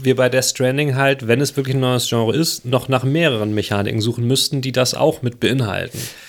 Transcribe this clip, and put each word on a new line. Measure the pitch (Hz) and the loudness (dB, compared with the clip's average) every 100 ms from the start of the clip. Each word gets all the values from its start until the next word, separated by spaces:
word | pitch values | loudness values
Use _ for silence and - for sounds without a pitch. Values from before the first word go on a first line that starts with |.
wir | 131 127 | 0 2
bei | 127 | 4
Death | 127 120 | 2 0
Stranding | - 127 139 147 131 | 0 0 0 0 2
halt, | 139 131 113 | 0 0 2
wenn | 120 | 2
es | 143 - | 2 -2
wirklich | 131 131 | -2 0
ein | |
neues | 127 123 - | 0 0 0
Genre | 117 110 143 | 0 2 2
ist, | 165 - 120 | 0 -4 -2
noch | 127 - | -2 0
nach | 131 | 0
mehreren | 131 156 165 113 104 | 0 2 2 0 0
Mechaniken | 104 101 101 101 113 | -2 -2 -2 0 0
suchen | 113 117 117 | -2 -2 0
müssten, | 135 - 139 | 0 0 -2
die | 131 | -2
das | 127 127 | 0 0
auch | - 151 151 | 2 0 0
mit | 123 - | -4 0
beinhalten. | 104 131 110 92 90 117 117 - | 0 2 0 -2 -6 -8 -12 -14